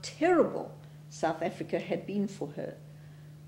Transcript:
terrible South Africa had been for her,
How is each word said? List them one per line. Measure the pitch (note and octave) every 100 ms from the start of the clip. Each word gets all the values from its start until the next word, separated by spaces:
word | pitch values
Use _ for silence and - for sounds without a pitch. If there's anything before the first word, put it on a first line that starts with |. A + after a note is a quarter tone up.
terrible | - - E4 E4+ A#3+ - - - - - -
South | - D#3+ D#3+
Africa | E3+ - D#3 E3+
had | - F3 -
been | G3+ G3
for | - -
her, | D#3 D3 - - - - - - -